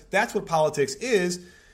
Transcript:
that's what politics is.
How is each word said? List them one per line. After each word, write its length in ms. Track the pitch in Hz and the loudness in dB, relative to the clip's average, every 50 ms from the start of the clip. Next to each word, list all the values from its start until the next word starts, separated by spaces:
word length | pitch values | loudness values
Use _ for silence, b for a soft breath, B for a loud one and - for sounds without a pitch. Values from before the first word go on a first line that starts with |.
| B - | B -2
that's 240 | - 196 233 240 - | 0 0 0 0 -2
what 100 | 202 - | -4 -4
politics 500 | - 170 156 156 151 151 147 139 135 - | 0 2 2 2 2 2 0 0 -2 -2
is. 440 | - 226 262 240 190 180 175 175 180 b b b b b b | -6 -2 0 2 2 2 0 -2 -6 b b b b b b